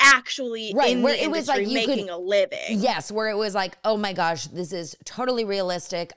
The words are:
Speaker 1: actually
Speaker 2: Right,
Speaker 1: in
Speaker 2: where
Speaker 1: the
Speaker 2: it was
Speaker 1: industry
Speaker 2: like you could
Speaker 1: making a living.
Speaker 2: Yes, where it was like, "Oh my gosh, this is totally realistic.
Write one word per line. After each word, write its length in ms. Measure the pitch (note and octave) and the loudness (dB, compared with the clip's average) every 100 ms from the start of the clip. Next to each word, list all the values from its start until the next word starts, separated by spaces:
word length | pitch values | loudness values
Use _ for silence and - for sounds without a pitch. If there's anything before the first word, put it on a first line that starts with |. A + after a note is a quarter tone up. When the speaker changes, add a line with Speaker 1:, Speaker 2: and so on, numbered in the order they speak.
Speaker 1:
actually 720 | C#4 C4 B3 - B3 A3+ A3 | 6 6 2 -8 -6 -6 -4
Speaker 2:
Right, 220 | G#3 C4 B3 | 2 2 4
Speaker 1:
in 60 | |
Speaker 2:
where 120 | B3 | 2
Speaker 1:
the 80 | D4 | 2
Speaker 2:
it 80 | D#4+ | 0
was 180 | D#4+ C#4 | -2 0
Speaker 1:
industry 180 | C4+ G3+ | 0 0
Speaker 2:
like 60 | |
you 80 | B3+ A3+ | 0 2
could 20 | |
Speaker 1:
making 200 | C4+ G3 | 0 -2
a 80 | F3 | -6
living. 400 | F3+ G3+ F#3+ - C2 | 0 2 2 -2 -4
Speaker 2:
Yes, 420 | A3 B3 F3+ - | 0 0 0 -4
where 160 | G#3 A3 | -4 -2
it 80 | G#3 | 0
was 180 | G#3+ | -2
like, 240 | G3 F#3 - | -2 -4 -2
"Oh 120 | G#3 G#3+ | -2 0
my 160 | G#3 | 0
gosh, 340 | F3+ E3 E3 D3 | 0 0 0 -4
this 240 | E3 F3 | -8 -6
is 240 | F3+ D#3+ - | -6 -8 -12
totally 400 | - - B3+ B3 | -14 -4 -2 0
realistic. 680 | A3 G3 F#3 F3+ - F3 E3+ | 0 0 0 -2 -4 -6 -6